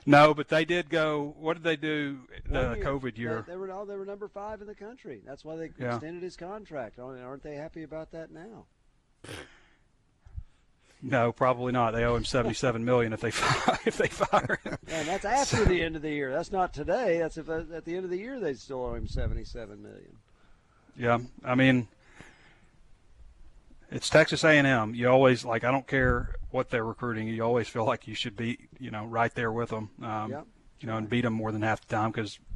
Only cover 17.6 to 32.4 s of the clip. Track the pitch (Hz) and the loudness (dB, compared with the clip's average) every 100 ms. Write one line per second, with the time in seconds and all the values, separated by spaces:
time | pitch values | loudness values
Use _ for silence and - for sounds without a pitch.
17.6 | 160 165 165 180 185 180 233 269 170 120 | -6 -10 -6 -6 -4 -6 -6 -4 -4 -6
18.6 | - 131 123 117 - 131 113 113 110 120 | -8 -6 -4 -6 -4 -2 -2 -2 -6 -12
19.6 | 104 104 104 101 87 110 _ _ - - | -12 -16 -18 -18 -20 -20 _ _ -20 -20
20.6 | _ _ _ - 120 117 123 - 127 127 | _ _ _ -2 2 2 0 -8 0 4
21.6 | 131 127 117 _ _ - - - - _ | 6 6 2 _ _ -20 -20 -20 -20 _
22.6 | _ _ - - - - - - - - | _ _ -20 -20 -20 -20 -20 -20 -20 -20
23.6 | - - - - - 156 156 156 160 151 | -20 -20 -12 -6 4 6 6 4 6 8
24.6 | 139 127 107 120 123 131 131 120 120 117 | 6 4 2 2 6 8 8 6 2 0
25.6 | 120 135 127 135 127 120 - - - 127 | 2 0 0 2 4 2 0 -6 -4 -4
26.6 | - 123 113 107 123 110 110 113 113 123 | -2 -2 -2 -4 -4 -4 -4 -2 2 2
27.6 | 107 123 113 117 - 107 120 104 117 117 | 0 0 0 0 -4 -6 -6 -4 -6 -6
28.6 | - - 120 110 113 117 117 - 117 113 | -10 -14 -10 -8 -4 0 0 0 -2 -2
29.6 | 117 110 107 - 120 107 107 139 - _ | -4 -6 -8 -10 -6 -6 -6 -8 -12 _
30.6 | - - 117 113 107 120 120 110 110 107 | -20 -12 -6 -4 -2 0 0 0 -2 0
31.6 | 110 107 - 110 110 110 104 - | 0 0 -2 0 0 -2 -6 -8